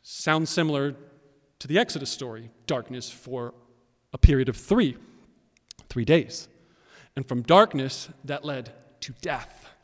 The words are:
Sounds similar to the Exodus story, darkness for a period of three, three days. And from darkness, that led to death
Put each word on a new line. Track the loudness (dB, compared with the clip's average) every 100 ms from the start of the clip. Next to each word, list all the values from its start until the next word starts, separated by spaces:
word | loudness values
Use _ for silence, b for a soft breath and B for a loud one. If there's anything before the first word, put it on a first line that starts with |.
Sounds | -16 -6 0 0 0
similar | 0 0 0 -2 -4 -18 -20 _ _ _ -18
to | 0
the | 2
Exodus | 2 -2 -6
story, | -8 -10 -12 -16 _ -4
darkness | -4 -4 -10 -12
for | -14 -10 -8 -8 -12 _ _ _ _ _
a | 4
period | 6 6 2
of | -2
three, | 0 2 2 -2 -16 -20 _ _ _ _ _ -20 -10
three | -6
days. | 4 4 2 -10 -16 _ b b b b b -10
And | -4
from | -4
darkness, | 6 6 6 2 -4 -8 -14 -16
that | -10 -10
led | -8 -10 -10 -18 -20 -16
to | -16 -12
death | -8 -8 -8 -20 -20 _